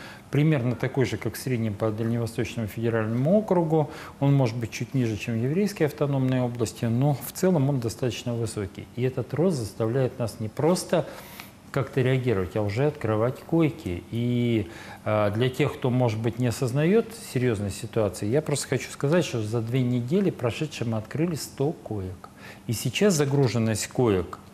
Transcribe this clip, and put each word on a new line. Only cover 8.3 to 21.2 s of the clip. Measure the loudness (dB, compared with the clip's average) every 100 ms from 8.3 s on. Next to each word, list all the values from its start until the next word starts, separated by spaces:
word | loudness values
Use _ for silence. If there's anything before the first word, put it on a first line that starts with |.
высокий. | -4 -4 -4 -6 -8 -12 -4
И |
этот | -2 -2 -2 0
рост | 2 0
заставляет | -4 -2 0 2 0 0
нас | -6 -4
не | -8
просто | 0 2 2 2 0 0 -8 -16 -18 -18 -20 -4
как-то | -4 0 2
реагировать, | 2 2 2 0 0 -2
а |
уже | 0 2 0
открывать | 0 0 2 2 -2
койки. | 0 2 2 0 -6 -6 -4
И, | -2 0 2 2 2 0 -8 -16 -8 0
э, | 2 2 2
для | 0
тех, | 2 0 0
кто, | 0
может | 4 2 2
быть, | -2 0
не | 0
осознаёт | 0 0 2 4 4 2 -6 -6
серьёзной | 0 0 0 -2
ситуации, | -6 -4 0 0 0 -2
я | 0
просто | 0 -2 -2
хочу | -4 -4
сказать, | -4 2 2
что | 2 -2
за | -2 -2
две | 0 0
недели | 2 0 0 2 2
прошедшие | 0 -2 -2 -4 -4 -4
мы | -4
открыли | -4 -2